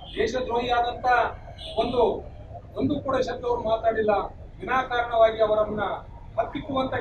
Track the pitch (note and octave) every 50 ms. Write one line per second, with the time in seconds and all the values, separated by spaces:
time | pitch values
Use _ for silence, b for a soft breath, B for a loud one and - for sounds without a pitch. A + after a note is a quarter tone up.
0 | - - - G3+ A3 A3+ B3 B3+ - A3 A#3 A#3+ A#3+ B3 A#3+ A#3+ A#3+ A#3+ - -
1 | B3 B3 B3 A#3+ G#3+ - - - - - - - - G#3+ G#3+ A3 A#3 B3+ - A#2+
2 | A#2 G3 - - - - - - - - - - - - - - C4+ D4 C#4+ C4+
3 | - C4+ C4 B3+ - - - - B3 A#3+ A#3+ - G#3+ A3 A3 A3 A3+ A3+ A3 A3
4 | G#3+ G#3 G3+ F#3 - - - - - - - - F#3 A#3+ B3+ C4 A3+ - B3 A#3+
5 | A#3 A#3 A#3 A3+ A3+ A3+ A3 A3 A3 G#3+ G#3+ G#3+ G#3+ G#3+ G#3+ G#3 G3+ F#3 - -
6 | - - - - - - - A3+ A#3+ - - C4+ - C#4 C4 C4 C4 C4 B3+ -